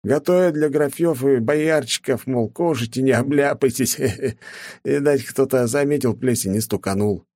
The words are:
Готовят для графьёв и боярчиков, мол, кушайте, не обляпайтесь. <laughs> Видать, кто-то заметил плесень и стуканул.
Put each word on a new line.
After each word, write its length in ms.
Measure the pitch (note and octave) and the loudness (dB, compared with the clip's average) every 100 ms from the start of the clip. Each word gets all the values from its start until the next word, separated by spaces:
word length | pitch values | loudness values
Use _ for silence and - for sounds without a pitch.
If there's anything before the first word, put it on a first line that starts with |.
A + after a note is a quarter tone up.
Готовят 500 | G2 C#3+ D3 F3+ F3+ | 0 -2 2 4 4
для 160 | D3+ D3+ | 2 0
графьёв 540 | C#3+ D3 - E3+ C#3 C3+ | 2 0 0 0 2 2
и 140 | C3 | 2
боярчиков, 880 | A2+ D3+ D#3 D#3 A#2+ - - A#2+ - | 2 0 2 0 -2 -6 -2 -4 -2
мол, 240 | B2+ A2 | -2 -2
кушайте, 500 | - F3 C3 A2+ B2+ | -2 -2 0 -4 0
не 100 | C3 | 2
обляпайтесь. 840 | A#2 C#3 C#3+ C#3+ C3+ C3+ A#2 A#2+ - | 2 2 2 2 2 0 0 -4 0
<laughs> 880 | C3 F#2+ C3+ - - - - - | -2 -2 -6 -6 -18 -18 -18 -10
Видать, 420 | - C#3+ C#3+ C#3 A#2 | -2 0 2 0 -2
кто-то 400 | - C3+ C3 A#2+ | -2 0 2 2
заметил 500 | C#3 C#3+ D3 C3 G#2+ | 0 0 0 0 0
плесень 400 | B2+ A#2 G2 G#2 | 0 0 0 -2
и 60 | |
стуканул. 640 | A2 G2+ - G2 G#2 F#2 _ | -2 -4 -2 0 0 -2 _